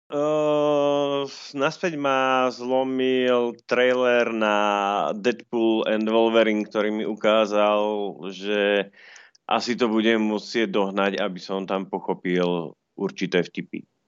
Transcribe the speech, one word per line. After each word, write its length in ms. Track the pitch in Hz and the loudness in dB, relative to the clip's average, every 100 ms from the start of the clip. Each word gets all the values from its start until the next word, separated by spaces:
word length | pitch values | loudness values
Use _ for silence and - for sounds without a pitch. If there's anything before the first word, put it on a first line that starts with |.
| - | -8
Uh, 1160 | 147 151 151 151 151 147 147 143 143 143 139 139 - - | -2 0 0 2 2 2 2 2 2 0 -2 -4 -10 -10
naspäť 420 | 143 147 156 185 151 | -2 -2 -2 -6 -2
ma 540 | 139 135 131 131 127 | 0 2 2 2 0
zlomil 1000 | 120 123 131 131 131 131 127 127 123 120 117 - | -2 -2 -2 0 0 0 2 2 2 0 -6 -2
trailer 680 | 120 127 127 123 120 113 | 2 2 2 2 2 2
na 760 | 113 107 104 104 101 101 101 78 | 0 2 2 2 2 0 0 -2
Deadpool 680 | 107 120 113 - 117 113 110 - | -2 -2 -2 -4 0 2 2 0
and 160 | 107 110 | 0 0
Wolverine, 540 | 113 113 113 110 104 | 2 4 4 4 2
který 280 | 101 110 107 | -2 -2 -2
mi 140 | 107 95 | -2 -4
ukázal, 1080 | 107 107 110 104 104 104 104 104 104 101 73 90 | -2 2 4 2 2 2 2 0 -2 -6 -8 -12
že 540 | 92 98 104 101 101 98 - - - - _ - | -10 -4 0 2 2 -2 -10 -20 -20 -20 _ -4
asi 280 | 113 120 113 | -2 -2 0
to 120 | 120 | 0
budem 340 | 110 110 113 | 2 2 2
muset 460 | 107 104 - 120 107 | 0 -2 -4 -4 -2
dohnat, 460 | 104 98 101 98 95 | 0 -2 0 0 0
aby 180 | 101 90 | -4 -6
som 260 | - 98 92 | -8 -6 -4
tam 200 | 98 95 | -4 -4
pochopil 840 | 95 - 92 92 90 87 87 78 - _ - | -6 -4 -6 -2 0 0 -2 -6 -12 _ -8
určité 480 | 95 - 92 107 | -6 -4 -2 -2
vtipy. 340 | - - 82 85 - _ | -2 -6 -10 -12 -14 _